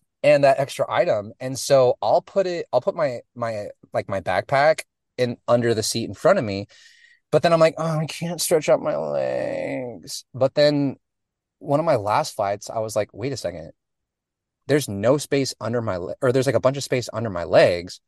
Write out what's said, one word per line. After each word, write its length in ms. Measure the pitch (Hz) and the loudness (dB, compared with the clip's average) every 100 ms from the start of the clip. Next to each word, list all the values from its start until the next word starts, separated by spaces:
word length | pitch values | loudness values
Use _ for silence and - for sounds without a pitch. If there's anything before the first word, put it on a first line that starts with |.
| _ _ | _ _
and 200 | 139 147 | 2 4
that 160 | 139 135 | 6 4
extra 260 | 139 - 131 | 0 -4 -2
item. 440 | 113 170 113 104 - | 0 0 0 -4 -10
And 180 | 131 131 | -8 -6
so 380 | - 139 127 - | 2 4 4 2
I'll 200 | 104 156 | 2 2
put 260 | - - 185 | 2 -2 -2
it, 180 | 175 - | -4 -2
I'll 100 | - | -2
put 140 | - - | -2 -2
my, 240 | 147 123 - 123 | -4 -4 -12 -8
my, 320 | 117 107 101 - _ | -6 -6 -8 -14 _
like, 140 | 120 104 | -6 -4
my 120 | 98 | -4
backpack 600 | 90 92 107 139 147 160 - _ _ - | -2 -2 0 2 4 2 -4 _ _ -4
in 200 | 123 - - | -4 -2 0
under 260 | 120 117 | 2 2
the 100 | 110 | 0
seat 220 | 110 120 101 | 0 -4 -6
in 80 | |
front 260 | 101 156 196 | 0 2 2
of 60 | 113 | 0
me. 220 | 98 104 - - _ _ _ _ | -4 -8 -14 -20 _ _ _ _
But 120 | 151 | 0
then 100 | 170 | 4
I'm 60 | 165 | 4
like, 160 | 160 - | 4 2
"Oh, 220 | 160 156 | -2 -2
I 60 | 160 | -4
can't 340 | - 170 170 | -6 -6 -4
stretch 280 | - 165 151 | 0 0 2
out 120 | 156 | 2
my 140 | - 151 | 0 -4
legs." 1300 | 151 143 127 127 131 82 85 139 123 104 78 - - | -4 -2 -2 -2 -4 -6 -6 -8 -8 -12 -14 -14 -14
But 220 | 127 131 - | -2 0 4
then 420 | 147 147 139 - _ _ _ _ _ _ | 2 2 0 -4 _ _ _ _ _ _
one 200 | - 143 | -2 0
of 60 | 165 | 2
my 100 | 131 | 0
last 380 | 101 113 - - | 2 0 -2 -4
flights, 340 | 101 104 - | -4 -4 -6
I 100 | 117 | -8
was 160 | 110 107 | -4 -4
like, 140 | 104 | -4
"Wait 200 | - 123 | -6 -8
a 40 | 127 | -6
second. 340 | 87 87 80 - _ _ _ _ _ _ _ _ - | -8 -10 -14 -20 _ _ _ _ _ _ _ _ -2
There's 220 | 147 135 | 0 0
no 280 | 101 107 147 | 0 2 2
space 360 | - 139 131 - | 0 -2 -2 -4
under 200 | 107 120 | -6 -4
my 160 | 110 92 | -4 -4
le-, 180 | 87 - | -6 -2
or 100 | 131 | 0
there's, 140 | 127 127 | 2 2
like, 80 | 113 | 2
a 40 | |
bunch 160 | - 139 | 0 0
of 60 | |
space 260 | - 131 120 | -2 -4 -4
under 160 | 110 117 | -6 -6
my 140 | 87 82 | -6 2
legs. 560 | 110 139 87 87 - | 4 6 2 -4 -14